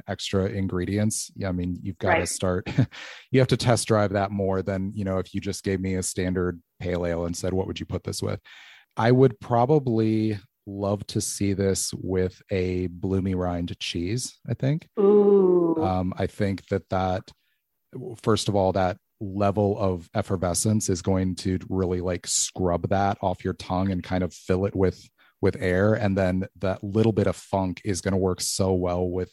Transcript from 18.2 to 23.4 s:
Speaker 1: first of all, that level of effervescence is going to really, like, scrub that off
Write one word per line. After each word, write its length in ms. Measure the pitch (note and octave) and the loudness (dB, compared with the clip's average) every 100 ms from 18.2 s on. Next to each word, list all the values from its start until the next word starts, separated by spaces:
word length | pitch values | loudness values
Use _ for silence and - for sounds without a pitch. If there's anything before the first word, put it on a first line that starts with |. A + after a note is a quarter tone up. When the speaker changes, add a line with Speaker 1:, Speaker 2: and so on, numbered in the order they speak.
Speaker 1:
first 280 | - G#2+ - | 2 2 2
of 60 | G2+ | 2
all, 160 | F#2+ | 2
that 240 | F#2+ F2+ F#2 _ _ | 2 0 -2 _ _
level 580 | G2 G2 G2+ G#2 G2+ A2+ | -8 0 2 4 2 2
of 300 | F#2+ F2+ E2 | 0 -2 -4
effervescence 760 | A2 - F#2 F2 F2 G#2+ G#2+ - | -6 -2 -2 0 0 2 2 0
is 120 | F2+ | -2
going 340 | G2+ F#2+ F#2 F2 | 0 0 0 -2
to 220 | F#2+ F2+ - | -2 -2 -2
really, 320 | F#2 F2+ F2+ | -2 0 -2
like, 260 | F2+ F2 - | -2 -4 -2
scrub 640 | - - - F2+ E2+ F2 | -2 -2 -2 0 0 0
that 280 | G2 G2 G2+ | 2 2 0
off 240 | F#2+ F2+ | -2 -2